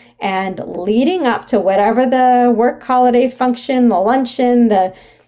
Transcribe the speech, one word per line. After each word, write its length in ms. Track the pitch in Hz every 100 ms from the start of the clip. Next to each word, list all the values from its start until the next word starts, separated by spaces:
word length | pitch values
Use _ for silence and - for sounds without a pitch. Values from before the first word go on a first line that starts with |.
| _ _
And 400 | 196 190 190 180 -
leading 640 | 175 185 220 294 370 262
up 180 | - -
to 120 | 226
whatever 480 | 180 196 202 226 262
the 440 | 262 254 247 247 220
work 240 | 247 -
holiday 480 | - 254 247 240 262
function, 600 | - 254 240 - 254 240
the 100 | 180
luncheon, 720 | 202 262 247 - 247 247 233
the 260 | 196 185 185 - _